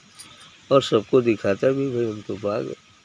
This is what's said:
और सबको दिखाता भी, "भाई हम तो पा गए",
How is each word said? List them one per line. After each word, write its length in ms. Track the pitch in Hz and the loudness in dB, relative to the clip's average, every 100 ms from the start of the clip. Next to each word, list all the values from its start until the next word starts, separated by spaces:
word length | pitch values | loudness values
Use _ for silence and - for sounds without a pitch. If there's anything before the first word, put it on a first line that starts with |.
| - - - - - - - | -18 -20 -20 -20 -20 -14 2
और 120 | 143 | 2
सबको 380 | - 113 101 135 | 4 0 2 2
दिखाता 480 | 117 104 104 98 131 | 2 0 0 0 0
भी, 180 | 139 139 | 0 -2
"भाई 160 | 120 117 | -2 -4
हम 160 | 107 | -6
तो 140 | 101 101 | -10 -6
पा 260 | 101 110 | -4 -4
गए", 140 | 135 - _ _ | -6 -10 _ _